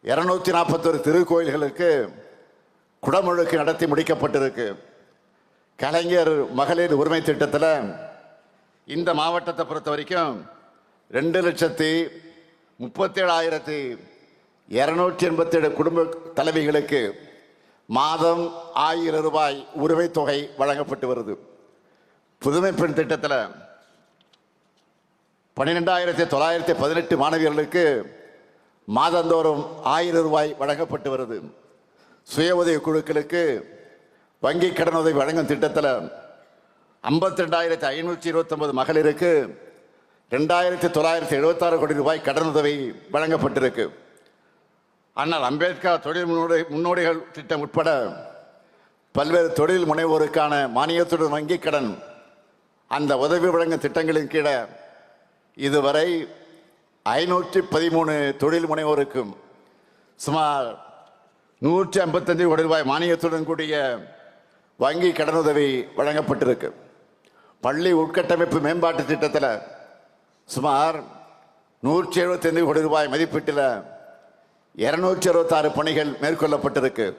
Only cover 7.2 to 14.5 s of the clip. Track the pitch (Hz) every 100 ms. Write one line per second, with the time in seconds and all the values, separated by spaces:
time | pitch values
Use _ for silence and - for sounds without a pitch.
7.2 | 160 143 147 147 160 151 107 85 - -
8.2 | - - _ _ _ _ - 147 170 160
9.2 | 156 175 170 165 156 156 151 147 147 180
10.2 | 165 113 80 - _ _ _ _ _ 120
11.2 | 156 175 175 165 165 165 156 160 165 -
12.2 | - - _ _ _ _ 120 - 196 196
13.2 | 185 170 165 156 147 151 135 113 - -
14.2 | _ _ _